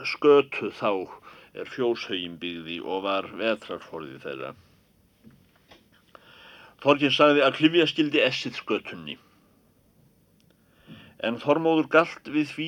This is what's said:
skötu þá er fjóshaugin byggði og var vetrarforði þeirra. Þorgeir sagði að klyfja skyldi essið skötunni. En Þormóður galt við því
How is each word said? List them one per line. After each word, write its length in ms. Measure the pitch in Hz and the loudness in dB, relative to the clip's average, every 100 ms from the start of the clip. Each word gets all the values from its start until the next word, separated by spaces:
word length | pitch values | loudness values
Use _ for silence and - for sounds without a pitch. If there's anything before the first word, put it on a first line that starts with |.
| - | -10
skötu 640 | - 147 143 139 - 104 | 2 6 6 4 -4 -8
þá 200 | - 113 98 87 - - - - | -4 -4 -4 -6 -14 -20 -20 -20
er 180 | 95 92 | -14 -12
fjóshaugin 720 | - 120 117 - 98 87 85 | -4 -2 -2 -4 -8 -8 -10
byggði 420 | 87 85 80 85 | -10 -10 -10 -10
og 220 | - 95 98 | -6 -4 -2
var 220 | 98 90 85 | -4 -4 -6
vetrarforði 880 | 110 110 - 87 - 82 76 67 | -4 -4 -6 -12 -12 -14 -12 -12
þeirra. 320 | - 67 65 69 _ _ _ _ _ _ - _ _ _ _ - _ _ _ - _ - - - - _ | -12 -10 -12 -14 _ _ _ _ _ _ -20 _ _ _ _ -20 _ _ _ -20 _ -20 -20 -20 -20 _
Þorgeir 320 | 139 143 139 - | 2 4 2 6
sagði 280 | 151 147 | 6 6
að 100 | 135 131 | 4 4
klyfja 280 | 156 170 156 | 4 4 2
skyldi 320 | - 151 143 | 2 0 2
essið 380 | 120 131 - - | 0 0 -8 -10
skötunni. 540 | - 107 - 87 76 - _ _ _ _ _ _ _ _ _ _ _ _ _ _ _ _ _ - - _ | -4 -4 -4 -14 -14 -16 _ _ _ _ _ _ _ _ _ _ _ _ _ _ _ _ _ -20 -20 _
En 140 | 110 120 | -6 -4
Þormóður 460 | 147 151 165 160 143 | 0 2 4 2 4
galt 380 | 156 165 - - | 4 2 -4 -4
við 220 | 143 147 | -2 -2
því 160 | - | -6